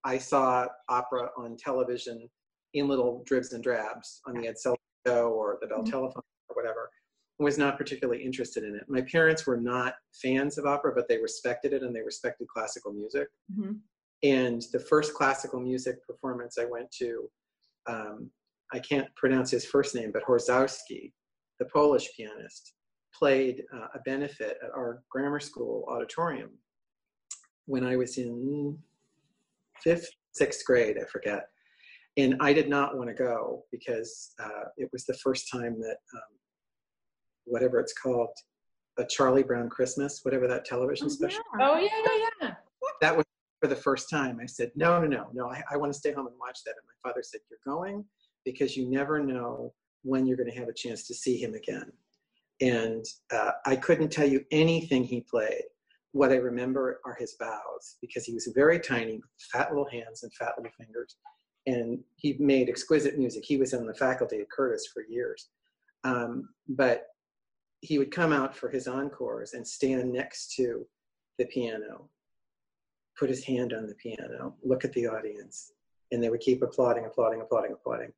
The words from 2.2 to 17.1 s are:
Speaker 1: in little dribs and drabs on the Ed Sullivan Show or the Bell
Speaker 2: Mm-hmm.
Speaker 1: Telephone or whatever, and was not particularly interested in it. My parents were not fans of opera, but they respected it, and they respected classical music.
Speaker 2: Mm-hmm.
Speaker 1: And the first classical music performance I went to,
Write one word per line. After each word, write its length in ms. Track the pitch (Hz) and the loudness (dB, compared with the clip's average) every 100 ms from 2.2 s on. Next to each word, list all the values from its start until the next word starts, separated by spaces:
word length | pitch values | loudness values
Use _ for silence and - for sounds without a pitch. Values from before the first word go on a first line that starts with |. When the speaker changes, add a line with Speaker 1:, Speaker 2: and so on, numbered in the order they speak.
| 117 _ _ _ _ | -16 _ _ _ _
Speaker 1:
in 140 | 147 143 | -2 2
little 360 | 135 123 123 120 | 2 2 0 0
dribs 280 | 131 123 | 0 0
and 100 | 120 | -6
drabs 580 | 123 117 107 110 - - - | -2 -2 -2 -8 -14 -16 -10
on 80 | 120 | -8
the 120 | 113 | -8
Ed 100 | 110 | -4
Sullivan 200 | 131 120 _ _ 123 | -2 -2 _ _ 2
Show 240 | 120 117 | 4 4
or 280 | 110 104 101 | 2 -2 -2
the 60 | 110 | -4
Bell 120 | 110 | -2
Speaker 2:
Mm-hmm. 100 | 113 | -2
Speaker 1:
Telephone 320 | 135 131 - - _ _ | -2 -4 -6 -16 _ _
or 60 | - | -4
whatever, 340 | 117 113 113 _ _ _ _ _ | -4 -4 -8 _ _ _ _ _
and 60 | 147 | 2
was 120 | 143 | 4
not 200 | 143 139 | 2 2
particularly 460 | 139 127 127 120 | -4 -2 -2 0
interested 400 | 127 127 117 117 | -4 -6 -6 -6
in 120 | 107 104 | -6 -8
it. 80 | - | -2
My 120 | 131 | -2
parents 460 | 131 165 160 160 151 | 2 4 6 4 2
were 100 | 120 | 0
not 380 | 120 123 123 - _ - | 2 0 -2 -4 _ -6
fans 360 | 131 131 143 147 | 0 2 2 0
of 80 | 143 | 0
opera, 280 | 143 143 | 2 2
but 140 | 123 120 | 0 2
they 100 | 113 | 2
respected 560 | 113 - 127 120 139 | 2 -2 -4 -2 0
it, 80 | 139 | 0
and 140 | 131 117 | -2 -4
they 60 | |
respected 460 | 110 - 120 - 113 | -6 -4 -6 -6 -8
classical 420 | - 110 - 101 | -6 -6 -6 -8
music. 340 | 104 107 143 143 _ _ | -8 -4 -4 -4 _ _
Speaker 2:
Mm-hmm. 200 | 196 190 214 - _ _ _ | -6 -4 -6 -12 _ _ _
Speaker 1:
And 400 | 143 131 127 120 117 | 4 6 4 0 -2
the 60 | 123 | -4
first 340 | - 151 151 | 4 4 4
classical 460 | - 135 135 135 127 | 2 2 2 -2 -4
music 460 | 127 127 127 123 - | -2 -2 -2 -6 -8
performance 520 | 120 131 120 120 - | -8 -6 -6 -6 -4
I 60 | 120 | -4
went 260 | 120 120 - | -4 -8 -6
to, 300 | 123 | -4